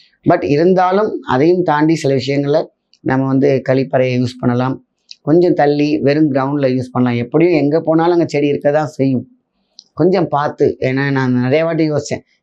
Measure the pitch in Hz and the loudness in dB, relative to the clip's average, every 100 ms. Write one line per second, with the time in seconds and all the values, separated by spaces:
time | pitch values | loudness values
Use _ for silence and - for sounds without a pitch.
0 | _ _ - 170 - 147 175 185 180 196 | _ _ 0 0 2 2 2 2 2 0
1 | 214 302 - 131 160 180 165 147 156 160 | -2 -4 -4 0 2 2 0 0 2 0
2 | 139 139 123 143 143 156 - _ _ _ | 0 -2 -2 -4 0 0 -2 _ _ _
3 | - 131 135 135 139 135 131 131 131 131 | -4 -2 0 2 2 0 0 -2 0 0
4 | 127 127 120 - 123 120 127 - _ _ | 0 0 -2 -2 -2 -2 -2 -6 _ _
5 | _ - - 170 175 151 147 147 147 - | _ -12 0 2 4 2 2 2 0 0
6 | 139 147 156 131 135 147 135 127 127 127 | 0 2 2 0 -2 -2 0 -2 -4 -2
7 | 123 120 120 151 175 160 143 160 160 165 | 0 -2 -2 0 2 2 0 -2 0 0
8 | 165 175 156 147 147 143 147 151 147 - | 2 0 0 -2 -2 0 0 0 -2 -2
9 | 135 123 - _ _ _ _ - _ - | -2 -2 -6 _ _ _ _ -20 _ -2
10 | 165 185 156 143 147 - 139 - 131 131 | 0 0 -2 -2 -4 0 -2 0 -4 -2
11 | 139 135 131 123 127 151 165 160 156 147 | -2 -2 0 0 0 0 0 -2 -2 -2
12 | - 123 _ _ | -6 -10 _ _